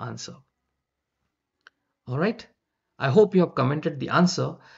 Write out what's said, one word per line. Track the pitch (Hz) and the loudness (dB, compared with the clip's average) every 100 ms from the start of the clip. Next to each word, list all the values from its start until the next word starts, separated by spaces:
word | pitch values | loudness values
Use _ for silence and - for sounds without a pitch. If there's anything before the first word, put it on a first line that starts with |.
answer. | 120 117 - - _ _ _ _ _ _ _ _ _ _ _ _ _ _ _ _ - | -14 -14 -16 -18 _ _ _ _ _ _ _ _ _ _ _ _ _ _ _ _ -10
All | 127 | -4
right. | 196 233 - _ _ _ _ _ | -4 -6 -16 _ _ _ _ _
I | 131 | 2
hope | 156 208 | 4 4
you | 185 | 4
have | 170 | 2
commented | - 127 151 165 143 | 0 -2 -2 -4 -6
the | - | -2
answer. | 139 180 - 135 170 - | 2 2 2 -6 -8 -20